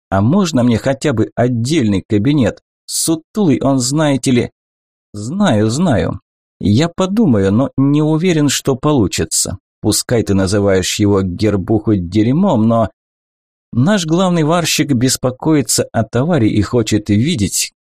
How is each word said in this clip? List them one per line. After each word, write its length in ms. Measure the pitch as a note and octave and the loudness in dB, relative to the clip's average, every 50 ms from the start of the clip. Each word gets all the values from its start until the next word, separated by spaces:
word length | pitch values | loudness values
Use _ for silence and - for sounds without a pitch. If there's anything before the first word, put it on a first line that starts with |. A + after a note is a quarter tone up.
| _ _ | _ _
А 120 | F#2+ G2 | -2 0
можно 420 | G2+ A#2 E3 G#3 G3 E3+ - B2+ A#2 | 2 2 2 2 0 0 0 0 2
мне 140 | B2 A#2 G#2 | 2 0 0
хотя 340 | - C3 C#3 - - D#3 | 0 -2 -4 -2 -2 -2
бы 200 | C3 G#2+ A2 - - | 0 0 -2 -2 0
отдельный 680 | - A#2+ B2+ B2+ A2+ A2+ B2+ E3 E3 A#2+ G#2 G2+ F#2+ - - | -2 -2 0 0 -2 -2 -2 0 0 0 0 0 -2 -2 -2
кабинет? 540 | A2 G#2 G2+ C3+ D#3 D3+ A#2 F#2 - - _ _ _ _ _ | -2 0 2 2 2 2 0 0 -2 -6 _ _ _ _ _
Сутулый 760 | - - - - - - D#4+ - _ _ G#3+ G#3 E3 A#2+ - | -10 -8 -6 -2 -2 -2 -4 -6 _ _ 0 2 2 2 2
он, 180 | - C3+ C#3 C3 | 2 0 0 0
знаете 520 | A#2+ B2 C#3 D#3 D#3 D3 C#3 B2+ - C3+ | -2 -2 -2 0 0 0 0 0 0 0
ли. 200 | B2 A#2+ - - - _ _ _ _ _ _ _ _ _ _ _ | 0 0 0 -2 -6 _ _ _ _ _ _ _ _ _ _ _
Знаю, 580 | - G#2 G#2 A#2+ E3 G3+ G#3 F#3 A#2+ G#2 G#2+ A2 | -16 -14 -10 -8 -2 0 0 2 2 2 2 0
знаю. 480 | A#2 C#3+ F#3+ F3+ B2 F2+ E2 - - - - _ _ _ _ _ _ _ | 0 0 0 0 0 0 0 -2 -6 -8 -14 _ _ _ _ _ _ _
Я 280 | - G2 G#2 B2 D#3+ E3+ | 0 2 2 2 2 0
подумаю, 640 | - - F#3 F#3 G3 A#3 A#3 E3 A2+ G2+ F#2+ F#2+ | 0 -2 -2 -2 0 0 2 2 2 2 2 2
но 200 | G2+ A2+ C#3 - - - | 2 0 0 -2 -2 0
не 260 | C3+ C#3 C#3+ D3+ D#3 | 0 2 2 2 0
уверен, 440 | D3+ D#3 D#3 E3+ F#3 E3+ D#3 D3 C#3 | 0 0 0 0 0 0 2 0 0
что 280 | - - - - C3+ | 0 -2 -2 -2 -4
получится. 840 | B2+ - D3+ D3+ C3 G2+ - - - E2 - - - - - F2+ - - _ _ _ | -2 0 0 2 2 0 0 0 -4 -6 -4 -4 -4 -4 -4 -6 -10 -14 _ _ _
Пускай 400 | - G#2+ G2 - - - B2+ A#2 G2+ | -2 -2 -2 -2 -2 -2 -2 -2 0
ты 120 | - G2+ | 0 0
называешь 640 | G2 F#2+ F2+ G#2+ G2+ G2+ G2+ F#2+ F#2 F2+ - - - | 0 0 0 0 0 2 2 2 0 0 -2 -2 0
его 240 | G#2+ G2+ G2+ F#2+ F#2+ | 0 2 2 2 0
гербуху 720 | F#2 F2 - G#2+ G#2+ G2+ G2+ A2 A#2 A#2 G#2+ - - G#2+ | -2 -4 -2 -2 0 0 0 -2 -2 -2 -2 0 0 0
дерьмом, 720 | F#2+ F2 F2 F#2 G#2+ G#2+ A#2 C3 E3 G3 G3+ D3+ A2 A2 A2+ | 0 -2 -2 0 0 0 2 2 2 2 2 2 2 2 2
но 220 | A#2 A2+ A2 A2 - _ _ _ _ _ _ _ _ _ _ _ _ _ _ _ | 2 2 0 -2 -4 _ _ _ _ _ _ _ _ _ _ _ _ _ _ _
наш 340 | - A#2 B2+ F3+ A3 G3+ E3+ | -2 0 2 2 2 0 0
главный 380 | D#3 D#3+ F3 F#3+ F#3 F3 E3+ D3+ | 0 0 0 2 2 0 0 0
варщик 500 | D3 E3+ F3+ D#3+ - - - D3+ C#3+ C#3 | 0 0 0 0 -2 -2 -2 -2 0 0
беспокоится 920 | A#2 B2+ C3 - - - B2+ B2 - - D#3 D#3+ D3 B2+ - - - - - | 0 0 0 -2 -2 -4 -6 -6 -4 -2 0 0 0 0 0 -2 -2 -2 -2
о 120 | - A#2 G#2+ | -2 -4 -4
товаре 460 | - - A#2 C3+ E3 F3+ C#3+ A2+ G#2 | -2 -2 -2 0 0 0 2 2 2
и 120 | - G#2 | 2 2
хочет 480 | G2+ - - B2 A2 - A2 G2+ - - | 0 0 0 -2 0 0 -2 -2 0 0
видеть, 640 | G2+ G#2 A#2+ D#3+ F3+ A2 G2 E2+ - - - - - _ | 0 2 2 0 0 0 -2 -2 -2 -4 -6 -8 -10 _